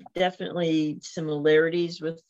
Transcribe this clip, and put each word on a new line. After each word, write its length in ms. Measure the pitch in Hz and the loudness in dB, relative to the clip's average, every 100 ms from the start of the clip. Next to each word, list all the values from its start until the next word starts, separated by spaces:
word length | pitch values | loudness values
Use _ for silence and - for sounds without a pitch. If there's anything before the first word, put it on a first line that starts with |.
| - | -10
definitely 840 | 175 180 - 180 175 165 160 151 151 | -2 -2 -2 -6 -2 0 2 0 -4
similarities 960 | - - 156 147 151 156 165 175 170 170 | -10 -8 -4 0 4 4 4 0 -2 -4
with 220 | 160 165 | -8 -8